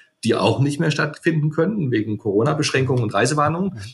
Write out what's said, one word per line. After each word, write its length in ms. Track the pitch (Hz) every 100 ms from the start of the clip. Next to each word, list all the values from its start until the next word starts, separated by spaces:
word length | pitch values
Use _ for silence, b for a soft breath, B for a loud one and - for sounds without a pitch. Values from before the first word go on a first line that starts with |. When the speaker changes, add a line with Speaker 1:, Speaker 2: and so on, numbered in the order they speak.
| b _
Speaker 1:
die 100 | 113
auch 280 | 92 101 113
nicht 180 | 139 143
mehr 120 | 160
stattfinden 580 | - 151 - 170 160 151
können 420 | 160 175 214 135
wegen 260 | 113 107 107
Corona-Beschränkungen 840 | 107 98 127 151 135 135 131 123
und 100 | 104
Reisewarnungen. 600 | 98 123 151 151 170 190
Speaker 2:
Mhm. 80 | - B